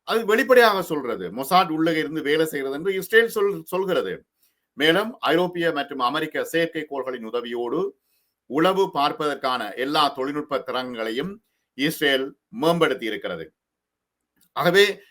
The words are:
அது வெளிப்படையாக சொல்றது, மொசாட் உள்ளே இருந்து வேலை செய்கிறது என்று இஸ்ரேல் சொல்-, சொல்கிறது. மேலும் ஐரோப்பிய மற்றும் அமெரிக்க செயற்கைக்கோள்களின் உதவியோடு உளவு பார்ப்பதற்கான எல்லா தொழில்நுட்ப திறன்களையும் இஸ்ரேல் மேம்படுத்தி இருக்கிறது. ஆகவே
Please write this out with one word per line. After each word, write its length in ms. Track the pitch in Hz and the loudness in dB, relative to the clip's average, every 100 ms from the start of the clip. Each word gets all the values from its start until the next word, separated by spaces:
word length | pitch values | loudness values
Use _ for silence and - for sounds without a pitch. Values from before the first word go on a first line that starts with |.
அது 220 | - 220 | -2 -2
வெளிப்படையாக 580 | 202 226 240 254 226 196 | 2 2 6 8 8 4
சொல்றது, 480 | 170 151 123 135 90 | -2 -4 -4 -4 -6
மொசாட் 380 | 107 135 180 185 | -6 2 4 4
உள்ளே 300 | 156 165 160 | 2 2 0
இருந்து 240 | 147 156 | -2 -4
வேலை 240 | 143 151 160 | 0 2 0
செய்கிறது 300 | 151 135 143 | -2 -4 -4
என்று 180 | 185 | -4
இஸ்ரேல் 360 | 190 180 220 233 | -4 4 4 4
சொல்-, 280 | 220 202 180 | 2 -2 -2
சொல்கிறது. 640 | 165 185 190 151 95 82 - _ _ _ _ | -6 -4 0 0 -2 -6 -14 _ _ _ _
மேலும் 460 | - 151 175 214 254 | 2 4 4 0 -4
ஐரோப்பிய 540 | 123 160 180 175 170 | 0 2 0 0 -2
மற்றும் 260 | 147 135 139 | -2 -6 -2
அமெரிக்க 500 | 123 151 156 143 120 | -2 -2 -4 -4 -2
செயற்கைக்கோள்களின் 720 | 165 165 160 156 139 131 127 | -2 -2 -4 -8 -6 -6 -8
உதவியோடு 640 | 110 120 117 120 120 147 196 - _ _ _ _ - | -6 -6 -4 -6 -4 -4 -4 -8 _ _ _ _ -6
உளவு 440 | 131 180 190 185 | 0 2 2 0
பார்ப்பதற்கான 800 | 147 147 - 151 139 135 127 107 | 0 -2 0 -4 -2 -2 -2 -4
எல்லா 340 | 98 135 156 143 | -4 -2 2 0
தொழில்நுட்ப 500 | 135 135 147 151 135 | 0 -4 -6 -4 -6
திறன்களையும் 800 | - 127 127 117 113 117 170 208 _ _ _ | -4 -6 -6 -6 -4 -4 -6 -10 _ _ _
இஸ்ரேல் 640 | - 147 160 147 131 139 - _ | -4 -4 0 0 0 -2 -10 _
மேம்படுத்தி 580 | 110 156 170 156 110 113 | -2 0 2 0 0 -4
இருக்கிறது. 480 | 104 101 85 80 _ _ _ _ _ _ _ _ _ _ | -6 -6 -8 -10 _ _ _ _ _ _ _ _ _ _
ஆகவே 480 | - 160 185 202 190 _ | -2 2 4 4 0 _